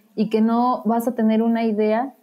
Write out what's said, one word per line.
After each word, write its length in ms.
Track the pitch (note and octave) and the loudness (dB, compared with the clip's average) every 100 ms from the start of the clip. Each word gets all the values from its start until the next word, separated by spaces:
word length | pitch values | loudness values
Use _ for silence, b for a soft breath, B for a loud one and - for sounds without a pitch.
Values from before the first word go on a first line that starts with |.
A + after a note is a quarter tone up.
| B | B
y 160 | - G#3+ | -4 -2
que 100 | A3 | 0
no 420 | A3 A#3 B3 B3 G#3 | 2 2 0 0 -2
vas 220 | A#3 A#3 | -2 -2
a 60 | A#3+ | 0
tener 260 | A3 A3 | 0 2
una 220 | A#3 A3+ | 0 0
idea 500 | A#3 G#3 G#3+ A3 C4+ - | -2 0 0 0 -4 -10